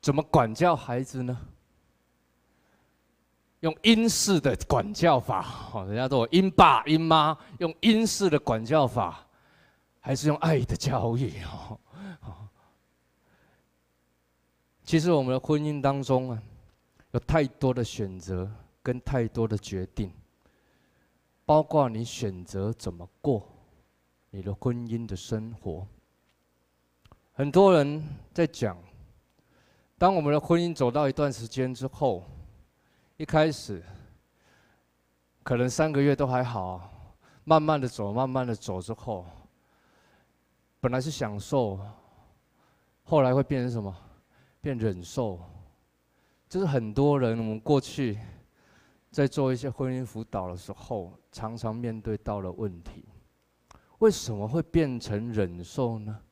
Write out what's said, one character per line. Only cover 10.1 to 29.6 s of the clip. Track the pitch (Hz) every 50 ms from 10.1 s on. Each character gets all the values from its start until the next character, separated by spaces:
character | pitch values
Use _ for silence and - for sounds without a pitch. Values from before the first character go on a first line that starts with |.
| 135
是 | 123 139 151
用 | 147 151
爱 | - 165 160 139
的 | 120 - -
教 | - - 139 143 127 - 117 117 123
育？ | 135 104 73 95 87
哦， | 80 - - - - 110 - _ _ - 160 196 196 175 151
哦。 | - 113 95 - 107 104 _ _ _ _ _ _ _ _ _ _ _ _ _ _ _ _ _ _ _ _ _ _ _ _ _ _ _ _ _ _ _ _ _ _ _ _ _ _ _ _ _ _ _ _ _ _ _
其 | - - 165
实 | 151 180
我 | 170 151
们 | 135 127 127
的 | 131
婚 | - - 151 151
姻 | 151 151 151 143
当 | 135 139 139 139
中 | 135 - 131 127 131 131
啊， | 120 110 110 - - - - _ _ _ _ _ _ _ _ _
有 | - 123
太 | - - 147 160 147
多 | 127 - _ - 131 127
的 | 123 120
选 | 113 - - 110 95 92 92
择 | 87 92 95 90 90 101 107 - - _ _ _
跟 | _ 131 123 123
太 | - - 139 131 117 110
多 | - 120 113
的 | 110 110 101
决 | - - 98 95 92 92
定， | _ - 110 92 - - - _ _ _ _ _ _ _ _ _ _ _ _ _ _ _ _ _ _ _ _ _ _ _ _
包 | - 151 151
括 | 156 151 - 123 117 123
你 | 110 110 117
选 | 120 - - 127 104 95 90 90
择 | - - 98 95 107
怎 | 117 _ - - 87
么 | 85 87 87 _ _
过 | _ 147 131 107 92 - - _ _ _ _ _ _ _ _ _ _ _ _ _ _ _
你 | - 98
的 | 92 101 98
婚 | - - 127 120 120 120 113
姻 | 113 117 117
的 | 110 104
生 | 92 - - 117 110 110 113 113 101
活。 | - 98 82 76 95 98 - _ _ _ _ _ _ _ _ _ _ _ _ _ _ _ _ _ _ _ _ _ _ _ - _ _ _ _
很 | - 135 147
多 | 139 175 202 196 185
人 | 160 143 143 147 156 156 151 147 - - - _
在 | - 170 156
讲， | - - - 107 90 87 87 - _ - - - _ _ _ _ _ _ _ _ _ _